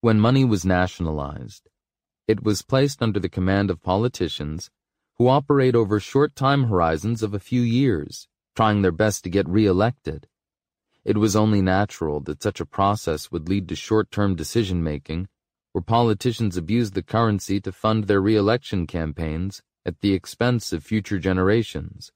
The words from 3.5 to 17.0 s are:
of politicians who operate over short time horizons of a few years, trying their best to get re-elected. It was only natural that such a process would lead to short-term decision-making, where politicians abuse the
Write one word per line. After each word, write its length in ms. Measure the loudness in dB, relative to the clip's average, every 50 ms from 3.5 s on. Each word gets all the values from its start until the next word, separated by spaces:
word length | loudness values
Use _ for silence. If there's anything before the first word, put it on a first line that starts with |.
| 2 2 2 0
of 100 | -2 -4
politicians 880 | _ 0 0 0 0 -2 -2 -2 -6 -4 -4 -8 -8 -8 -8 -10 -12 -14 _ _ _ _ _ _ _ _ _
who 140 | _ 2 4
operate 460 | 4 4 2 _ 2 4 4 4 4
over 240 | 2 2 2 0 -2
short 380 | -2 0 0 0 0 0 _
time 280 | -2 0 2 2 2 2
horizons 580 | 2 2 2 2 2 0 0 -2 -4 -4 -2 -4
of 100 | -4 -4
a 80 | -6
few 220 | -6 -2 -2 0 0
years, 640 | 2 2 2 2 2 0 -2 -4 -8 -12 -18 -20 _ _ _ _ _ _
trying 260 | 0 2 4 4 4
their 100 | 4 2
best 320 | 2 2 2 0 0 -2 -6
to 60 | -2
get 180 | 0 0 0
re-elected. 800 | 2 2 2 4 4 4 4 2 0 0 _ _ -12 -12 -12 -14 _ _ _ _ _ _ _ _ _ _ _ _ _ _ _ _
It 140 | -2 0 2
was 180 | 2 2 4
only 240 | 4 2 4 4 2
natural 600 | 2 2 2 2 0 -2 -4 -6 -6 -4 -4 -4
that 220 | -6 -8 -10 -4 -4
such 160 | -6 -4 -4
a 60 | -8
process 680 | -8 -2 0 0 0 0 0 -2 -4 -6 -6 -6 -8
would 200 | -8 -8 -4 -2
lead 180 | -4 -4 -2 -6
to 80 | -10
short-term 580 | -10 -4 0 0 0 0 _ -2 -2 0 0 0
decision-making, 920 | -2 -4 -4 -2 -2 -2 0 -2 -2 -2 -2 -4 -6 -8 -8 -8 -8 -8 -10 _ _ _ _ _ _ _ _ _
where 100 | -8 -4
politicians 760 | 0 2 2 4 2 0 0 -2 -4 -2 -2 -4 -2 -2
abuse 360 | -4 -4 -2 -2 -2 -2 -2 -4
the 100 | -8